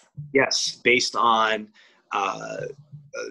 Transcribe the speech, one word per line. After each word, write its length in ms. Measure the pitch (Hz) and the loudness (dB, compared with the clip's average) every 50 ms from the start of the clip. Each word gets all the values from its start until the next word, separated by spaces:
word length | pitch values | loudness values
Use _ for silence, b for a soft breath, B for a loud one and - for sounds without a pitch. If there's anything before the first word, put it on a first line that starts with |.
| _ _ _ - 147 147 139 | _ _ _ -16 -14 0 2
Yes, 460 | 139 127 - - - - - - - | 2 2 4 2 -2 -4 -4 -6 0
based 360 | _ 120 123 123 - - - | _ 2 4 4 2 0 0
on, 500 | 104 113 120 113 110 110 110 110 104 107 107 b b b b b b b _ 107 | 2 4 4 4 4 4 2 0 -2 -4 -10 b b b b b b b _ -4
uh, 480 | 104 98 95 - 55 55 55 - - - - - - - _ - - - - - | -2 -2 -2 -4 -6 -8 -8 -8 -8 -8 -8 -10 -14 -18 _ -20 -20 -20 -14 -12
uh, 60 | - 110 113 | -10 -10 -10